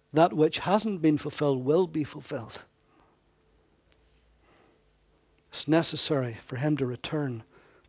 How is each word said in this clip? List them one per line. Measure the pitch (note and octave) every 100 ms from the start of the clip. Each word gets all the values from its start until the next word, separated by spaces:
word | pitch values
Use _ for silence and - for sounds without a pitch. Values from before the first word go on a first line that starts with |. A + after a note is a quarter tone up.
| _
that | D3 E3
which | - D#3 -
hasn't | - G#3 G#3+ F#3+
been | D#3 D3+
fulfilled | D3 - D3 C3 B2+
will | E3 F3+
be | D#3+ C#3
fulfilled. | D3+ - C#3 G#2+ - - _ _ _ _ _ _ _ _ _ _ _ _ _ _ _ _ _ _ _ _ _ _ _ _ _ _ _ _
It's | - -
necessary | D#3+ D#3+ D#3 - D3 B2 A2
for | - B2+
him | D3+ D3
to | B2+
return | A#2+ - D#3 C#3+ A#2 - - _ _